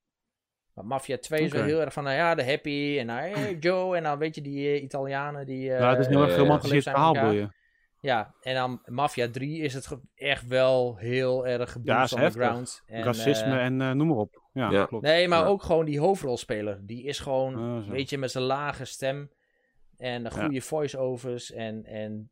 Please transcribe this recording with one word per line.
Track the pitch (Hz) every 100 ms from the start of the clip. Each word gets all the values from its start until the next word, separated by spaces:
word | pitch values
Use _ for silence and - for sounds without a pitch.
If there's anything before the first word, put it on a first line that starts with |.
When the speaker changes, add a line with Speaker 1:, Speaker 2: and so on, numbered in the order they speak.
| _ _ _ _ _ _ _
Speaker 1:
Want | - 101
Mafia | 131 - 123
twee | - 156
is | 165
wel | -
Speaker 2:
Oké. | -
Speaker 1:
heel | 160
erg | 143
van, | 151
nou | 143 139
ja, | 170
de | 160
happy | 127 147 156 143 143 143
en | 117
nou, | 117
hey, | 165 208 208 170
Speaker 2:
<clears throat> |
Speaker 1:
Joe, | 165 185 185 180
en |
dan | 156 143
weet | 160
je | 156
die, | 143 139 143
eh, | 143
Italianen | 135 139 135 139 143 143 135
die, | 131 131
eh, | 127
Speaker 2:
Ja, | 123
het | 131
is | 131
een |
heel | 139
erg | 143
Speaker 3:
Ja, | -
ja, |
ja. |
Speaker 2:
geromantiseerd | 143 147 143 143
Speaker 1:
geliefd |
zijn | 139 139
Speaker 2:
verhaal, | 160
Speaker 1:
van | 143
Speaker 2:
bedoel | 131 104
Speaker 1:
elkaar. | 101
Speaker 2:
je? | - _ _ _ _
Speaker 1:
Ja, | 139 117 104 _
en | 127
dan | 131 127 120
Mafia | - 120 143 - 120
drie | 120 139 160
is | 151
het | 131 -
ge-, | 135 -
echt | _ 143 135 123
wel | 127 131 127 123 107
heel | 117 127 127 127 127
erg | 120 120 123
Speaker 2:
Ja, | 117 117
Speaker 1:
boots |
Speaker 2:
is | 127
Speaker 1:
on | 120
Speaker 2:
heftig. | 156 110
Speaker 1:
the | 120
ground. | 120 127 - -
En, | 110
Speaker 2:
Racisme | 120 113 123 143 135 131
Speaker 1:
eh, |
Speaker 2:
en, | 127 131
eh, | 131
noem | 135 160
maar | 127
op. | 101 - _
Ja, | 135 110
Speaker 3:
Ja. | 98 -
Speaker 2:
klopt. | 113
Speaker 1:
Nee, | 143 165 180
maar | 165
Speaker 3:
Ja. | 165
Speaker 1:
ook | 202
gewoon | - 165
die | 160 143
hoofdrolspeler. | 165 196 143 120 - 107 104 98 98
Die | 120
is | 131 135
gewoon, | 139 131 131 123
Speaker 2:
Ah, | 117 120
zo. | 104
Speaker 1:
weet | 127 131
je, | 139
met | 127
zijn | 131
lage | 127 135 147 123
stem | 127 - 135 143 143 _ _ _ _ _ _ _
en | 123 120
de | 113
Speaker 2:
Ja. | 104
Speaker 1:
goede | 104 131
voice-overs | - 156 147 135 131 127 127 120 -
en, | 110 113 110
en | 107 110 107 107 107